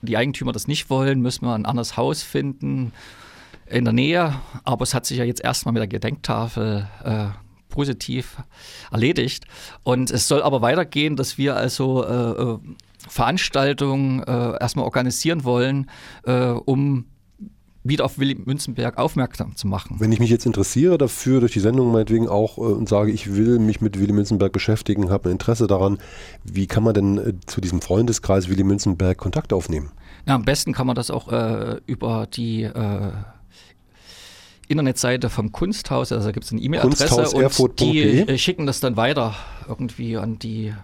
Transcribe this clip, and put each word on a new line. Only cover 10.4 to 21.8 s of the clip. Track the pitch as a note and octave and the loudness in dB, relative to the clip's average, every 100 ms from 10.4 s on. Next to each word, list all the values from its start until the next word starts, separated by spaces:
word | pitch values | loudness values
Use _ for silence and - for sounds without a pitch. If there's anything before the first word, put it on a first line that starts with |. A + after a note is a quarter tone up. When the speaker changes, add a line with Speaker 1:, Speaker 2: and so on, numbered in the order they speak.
Speaker 1:
aber | D3+ C3+ | 2 2
weitergehen, | A#2 D#3 E3 C#3+ D3+ C#3+ | 2 2 0 0 0 0
dass | C3 - | -4 0
wir | C#3 B2+ | 0 2
also, | B2 - C3 C3 | -2 0 0 0
äh, | - A#2+ A#2 A2+ | 0 0 0 0
äh, | A#2+ A2+ - - - _ - | -2 -4 -8 -20 -20 _ -14
Veranstaltungen, | - A#2+ F3+ - C#3 C#3 C#3+ C#3 C3+ C3+ C3 | -2 0 0 0 2 2 2 0 2 0 0
äh, | - A#2+ A#2+ - | 0 -2 0 -2
erstmal | B2 - - | -2 -2 -2
organisieren | - B2+ A#2+ D#3 E3+ | 0 0 0 0 0
wollen, | B2+ B2 B2+ C#3 C3 - - - | 0 2 2 0 -4 -10 -20 -10
äh, | - | -2
um | B2+ B2+ A#2+ - C3+ C#3 C3 A#2 - _ _ G#3 _ _ _ | 2 2 0 0 2 2 0 -4 -18 _ _ -20 _ _ _
wieder | B2 C#3+ C3+ | -2 0 0
auf | - | 0
Willy | C#3 | -2
Münzenberg | C3+ G#2+ C#3+ - B2 A#2+ - | -2 -4 -4 -4 -4 -4 0
aufmerksam | D3 - B2+ - - - | -2 0 -2 -4 -10 -4
zu | G2 | -4
machen. | F#2+ - - | -4 -6 -2
Speaker 2:
Wenn | A2 | 2
ich | A2 | 4
mich | A#2 | 4
jetzt | A#2 B2+ | 4 4
interessiere | G2+ G2 A#2+ E3+ E3+ | 0 0 4 4 4
dafür, | C3+ - C3 C3 | 2 0 2 4
durch | A#2+ | 4
die | A2 | 4
Sendung | G2+ C3 | 2 4